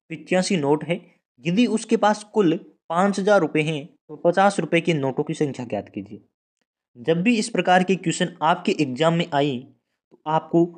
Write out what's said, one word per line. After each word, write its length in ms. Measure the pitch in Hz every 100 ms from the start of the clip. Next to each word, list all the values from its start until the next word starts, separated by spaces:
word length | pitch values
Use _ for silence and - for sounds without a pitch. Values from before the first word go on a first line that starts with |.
| _
पचासी 460 | 160 - 180 180 190
नोट 260 | 139 151
है। 160 | 156 175 - _ _ _
यदि 220 | 135 185 233
उसके 300 | 214 - 226
पास 260 | 208 208
कुल 340 | - 220 180 160 - _ _
पाँच 300 | 170 202 196
हज़ार 200 | 196 202
रुपये 240 | 160 156
हैं 220 | 151 151 151
तो 300 | _ _ 151
पचास 440 | 170 175 196 196
रुपये 220 | 160 165
के 120 | 170
नोटों 300 | 160 135 127
की 100 | 147
संख्या 320 | 165 147 127 123
ज्ञात 240 | 104 101
कीजिए। 340 | 107 98 104 _ _ _ _ _ _ _ 123
जब 240 | 120 165
भी 160 | 196 233
इस 120 | 214
प्रकार 340 | - 175 180
के 120 | 180 180
क्वेश्चन 340 | 165 156 180 -
आपके 340 | 151 180 190 185
एग्जाम 320 | 143 123 160
में 120 | 165 170
आए 240 | 143 147 123
तो 640 | 131 _ _ _ _ _ 156
आपको 420 | 156 156 170 175